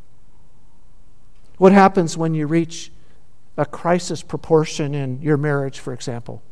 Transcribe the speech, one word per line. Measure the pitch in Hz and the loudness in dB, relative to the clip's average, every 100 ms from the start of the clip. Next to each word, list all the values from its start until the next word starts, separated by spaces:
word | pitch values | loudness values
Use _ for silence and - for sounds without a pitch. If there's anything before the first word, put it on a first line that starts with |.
| - - - - - - - - - - - - - - - - | -12 -12 -12 -12 -12 -12 -12 -12 -12 -12 -12 -12 -12 -12 -12 6
What | 185 | 8
happens | 196 190 196 165 165 | 10 8 6 0 0
when | 160 | 0
you | 156 147 | 0 2
reach | 165 160 - - - - - - - - - | 2 0 -6 -10 -12 -12 -12 -12 -12 -8 -2
a | |
crisis | 143 - 170 175 180 156 | -2 0 2 2 0 -8
proportion | - 156 - 160 156 - 147 | -6 -8 4 4 4 -2 -2
in | 147 135 127 | -2 -2 -2
your | 151 147 | 2 2
marriage, | 151 143 135 - | 2 0 -2 -6
for | - | -8
example? | 123 - 117 - 117 - | -6 -6 -8 -8 -10 -12